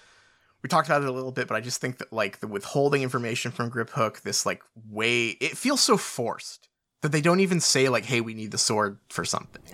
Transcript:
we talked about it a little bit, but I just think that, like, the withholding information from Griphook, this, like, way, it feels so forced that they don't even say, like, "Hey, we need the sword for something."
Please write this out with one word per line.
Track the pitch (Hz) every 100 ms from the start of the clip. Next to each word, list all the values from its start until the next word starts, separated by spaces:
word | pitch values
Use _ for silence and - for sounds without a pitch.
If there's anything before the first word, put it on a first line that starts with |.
| _ _ _ _ _ _
we | -
talked | 170 156
about | 147
it | 139
a |
little | 127 131
bit, | 131 123
but | 110
I |
just | 120 123
think | 135 127
that, | -
like, | 113 101 -
the | 113
withholding | 101 - 143 143 143
information | 127 127 120 113 123
from | - 117
Griphook, | 123 113 - 110 -
this, | 104 98
like, | - 92 _ - 110
way, | 107 113 120 117
it | - 147 180
feels | 247 277
so | - 214
forced | - - 117 - - - _ _ _ _
that | 156
they | 151
don't | 156 180
even | 190 180
say, | - 139 135
like, | 120
"Hey, | 113 120
we | 113
need | 110 110
the | 113
sword | - 110 104 101 _
for | -
something." | 85 - - - -